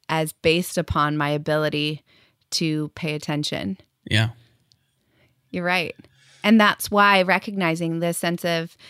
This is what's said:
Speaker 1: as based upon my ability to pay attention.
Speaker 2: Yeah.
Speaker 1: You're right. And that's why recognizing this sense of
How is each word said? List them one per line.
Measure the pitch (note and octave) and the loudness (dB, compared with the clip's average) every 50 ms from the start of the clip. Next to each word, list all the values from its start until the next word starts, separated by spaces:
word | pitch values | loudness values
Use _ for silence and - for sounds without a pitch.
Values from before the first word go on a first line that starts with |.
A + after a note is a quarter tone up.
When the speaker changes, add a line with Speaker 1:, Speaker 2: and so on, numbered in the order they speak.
| _ - | _ -6
Speaker 1:
as | D#3+ D#3+ D#3+ D#3 - | -4 -4 -4 -4 -6
based | _ - E3+ D#3+ E3+ F3+ - - F#3 | _ 0 0 2 2 0 -4 -4 -4
upon | D#3+ - - D#3 D3 D3+ D3+ D3+ | -4 -2 0 0 0 0 0 0
my | D3 C#3+ | -2 -2
ability | D3 D3 D3 D#3 D3+ D3+ D3+ D3+ D3+ D3 D3 D3+ D#3 D3 _ _ _ _ _ _ _ _ _ - | -2 -2 -2 -2 0 0 0 -2 -2 -2 -4 -4 -6 -8 _ _ _ _ _ _ _ _ _ -8
to | - - F3 D#3+ D3+ D3+ D3+ D3 - | -6 -4 -2 -2 -2 -2 -4 -6 -8
pay | - - D#3 D3+ | -8 -6 -6 -6
attention. | D3+ - - D3+ D3 D3+ - - - - G3 F#3+ - _ _ _ _ - - | -6 -6 -4 -4 -4 -4 -4 -6 -6 -6 -6 -8 -10 _ _ _ _ -8 -2
Speaker 2:
Yeah. | A2 G#2+ A2+ A2 - _ _ _ _ _ _ _ _ _ _ _ _ _ _ _ _ _ _ _ _ _ _ _ | 0 0 0 0 -2 _ _ _ _ _ _ _ _ _ _ _ _ _ _ _ _ _ _ _ _ _ _ _
Speaker 1:
You're | - F3+ F3 | -8 -4 -2
right. | F3 F3+ F#3 E3 - - - - _ _ _ _ _ _ _ - | 0 0 0 -2 -4 -8 -14 -20 _ _ _ _ _ _ _ 2
And | G#3 A3+ A3 | 6 6 8
that's | G#3 G3+ - - - - | 8 6 4 0 -4 -2
why | G#3 G3+ G3+ G3+ G3+ F#3+ F#3 | 2 4 6 6 6 4 4
recognizing | F3+ F#3 F#3 - A3 G3+ G3 F#3 E3 D#3+ E3 E3+ E3 E3 E3 | 4 2 0 0 -4 -4 -2 -2 0 0 -2 -2 -2 -2 -2
this | E3+ E3+ E3+ - | -2 -2 -2 -2
sense | - E3+ E3+ E3+ - | -2 -4 -4 -2 -2
of | F3 E3+ E3 E3 E3+ _ _ - - | -2 -2 -2 -4 -6 _ _ -20 -20